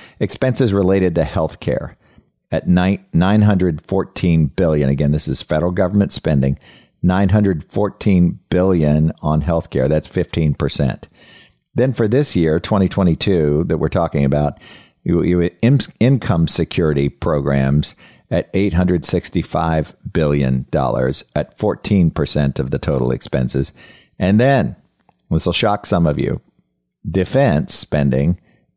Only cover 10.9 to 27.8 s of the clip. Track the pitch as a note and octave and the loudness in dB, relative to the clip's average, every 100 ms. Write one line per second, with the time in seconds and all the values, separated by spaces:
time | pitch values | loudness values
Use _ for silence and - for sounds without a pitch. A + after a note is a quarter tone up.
10.9 | - - _ - - - _ _ - C3 | -4 -12 _ -20 -20 -20 _ _ -2 -2
11.9 | A#2+ A2 B2 D3 F#2 D#2+ E2 - G#2 F#2 | 0 0 0 0 0 0 0 0 0 0
12.9 | - F2+ D#2 - F2+ D2+ D2 F2 E2 D#2 | 2 0 0 0 2 2 0 0 -2 -2
13.9 | F#2 E2+ D2+ C#2 D2 D2 - - - _ | -2 -2 0 0 0 -2 -4 -16 -20 _
14.9 | _ F2 E2+ D#2+ F2 F2 - A#2 C#3 - | _ -2 0 2 0 0 0 2 2 0
15.9 | - B2 C3+ - F2 E2 - D#2+ - D#2+ | -2 0 2 0 0 2 0 -2 0 0
16.9 | C#2+ C#2+ - F2+ D2+ C#2 C#2 C2+ C#2+ C#2+ | 0 -2 -2 -2 -2 0 0 2 0 -2
17.9 | - - - _ - - F#2+ G2 F2+ F2+ | -8 -20 -20 _ -4 -2 -2 0 0 0
18.9 | F2 - F2+ - F2+ - E2 E2 D#2+ D2+ | 0 0 -4 -2 -6 -4 -2 0 -2 -4
19.9 | - - - D2+ D2 C2 C2 C2 D2 B1+ | -10 -6 -2 0 0 0 -2 -2 -2 -2
20.9 | A1+ B1+ - - D2+ - - G#2+ - - | -2 -2 -4 -6 -6 -8 -4 -4 -4 -2
21.9 | G2+ E2+ - C#2+ D2+ C#2+ - C2 C#2+ - | 2 2 0 -2 0 -2 -2 -4 -4 -2
22.9 | C#2 B1 A#1+ - C2 B1+ C2+ C#2+ - - | -2 -2 -4 -4 -4 -2 -2 -6 -8 -20
23.9 | - _ - F2+ G#2 C3 C3+ C2 - _ | -20 _ -4 0 2 4 2 -2 -8 _
24.9 | _ _ _ _ D#2+ F2 - G#2+ G#2 - | _ _ _ _ -2 -2 0 0 -2 -2
25.9 | F#2 E2 D2 - - - _ _ _ _ | 0 0 0 -2 -4 -10 _ _ _ _
26.9 | _ - E2+ F2+ C3 C#3 D2+ C2 - | _ -6 -4 0 2 2 2 0 -4